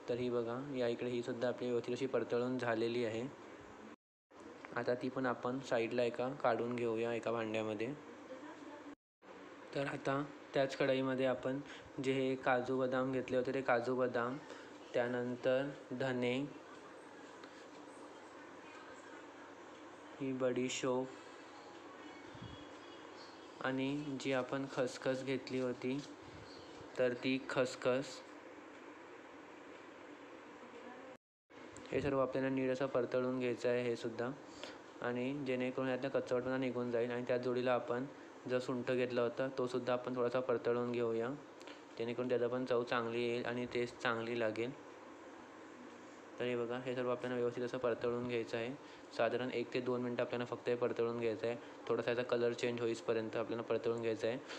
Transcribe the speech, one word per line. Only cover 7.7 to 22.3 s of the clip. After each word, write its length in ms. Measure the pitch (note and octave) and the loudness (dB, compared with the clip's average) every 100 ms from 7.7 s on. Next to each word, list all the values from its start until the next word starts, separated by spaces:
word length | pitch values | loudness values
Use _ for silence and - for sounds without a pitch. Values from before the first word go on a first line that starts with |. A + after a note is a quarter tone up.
| G#2 A2+ D3 - - - - - - - C#4+ C#4+ C#4+ _ _ - - - - - - | 0 -2 -4 -10 -14 -12 -12 -12 -12 -12 -12 -14 -16 _ _ -20 -16 -16 -16 -8 -4
तर 100 | C#3+ | -2
आता 380 | D3 C#3 C#3 D3 - - | 0 2 2 0 -6 -2
त्याच 220 | C#3+ C3+ - | 2 2 4
कढईमध्ये 480 | C#3 C3 C3 C3 C3 | 4 4 4 4 4
आपण 340 | B2 C3 C#3 C#3+ - - - | 4 2 0 -4 -10 -10 -2
जे 80 | C3+ | 2
हे 240 | C3+ C3 C3 | 4 4 4
काजू 440 | C#3 B2+ A#2+ C3 | 4 4 4 2
बदाम 320 | C3 C3 C3 | 4 4 2
घेतले 260 | C3 B2 B2+ | 2 2 2
होते 160 | B2+ | 2
ते 80 | C3+ | 2
काजू 340 | C3 B2 A2+ B2+ | 4 4 4 2
बदाम, 420 | B2+ A#2+ A#2+ C#3 - - - - - | 4 2 0 -2 -8 -14 -14 -14 -2
त्यानंतर 760 | B2+ A#2+ B2 B2 B2 C#3 C3 C#3 C#3+ - | 2 2 2 0 2 4 4 2 -4 -6
धने, 800 | B2 C3 B2 B2 B2+ C#3+ - - - - - - - - - - - - - - - - - - - - - - - - - - - - - - - - - - - - - | -2 0 2 2 2 0 -6 -14 -16 -16 -16 -16 -16 -16 -14 -14 -16 -16 -16 -14 -14 -14 -14 -16 -16 -16 -16 -16 -14 -14 -14 -14 -14 -14 -16 -16 -16 -16 -14 -14 -14 -14 -6
ही 120 | C3+ | -4
बडीशोप 720 | C3 C3 B2 B2+ - C3+ B2+ C3 - - - - - - - - - - - - | 0 2 2 0 0 2 2 0 -6 -14 -14 -16 -14 -14 -14 -14 -14 -14 -14 -14